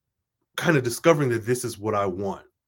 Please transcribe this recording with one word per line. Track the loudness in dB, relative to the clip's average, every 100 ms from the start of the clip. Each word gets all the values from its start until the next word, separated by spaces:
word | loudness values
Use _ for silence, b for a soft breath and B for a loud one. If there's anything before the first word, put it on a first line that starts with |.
| _ _ _ _ _ -6
kind | 0 2
of |
discovering | 0 0 4 4 4
that | 0 0
this | -2 -4
is | -6
what | -4
I | -2 -2
want. | -2 -6 -6 -12 _